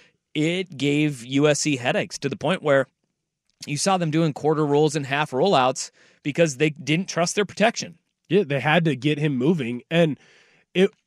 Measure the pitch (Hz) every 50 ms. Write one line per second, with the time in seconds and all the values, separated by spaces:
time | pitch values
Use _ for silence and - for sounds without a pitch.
0 | _ _ _ _ _ _ - 156 151 165 175 185 185 - 147 120 139 143 143 147
1 | 151 151 139 117 117 127 135 139 151 151 143 - - 156 139 123 120 135 160 190
2 | 120 - - - - 131 131 - - 156 190 - 147 151 139 135 127 - _ _
3 | _ _ _ _ _ _ _ _ _ _ _ _ - 139 147 139 - 196 190 180
4 | 170 151 143 160 170 151 - - - 151 156 151 156 143 143 147 156 147 143 156
5 | 139 127 139 147 151 - 127 127 175 202 175 135 127 135 - - - - _ _
6 | _ _ _ _ - 147 131 165 170 156 131 123 151 156 139 - 131 135 156 180
7 | 190 - - 165 175 - - 208 202 - - - 202 233 - - - - - _
8 | _ _ _ _ _ - 156 208 180 131 143 131 123 151 156 180 160 160 131 123
9 | 127 151 151 147 156 151 135 120 123 165 190 151 120 117 123 120 - - 165 170
10 | 170 151 127 - _ _ _ _ _ _ _ _ _ _ - 180 196 190 - _
11 | _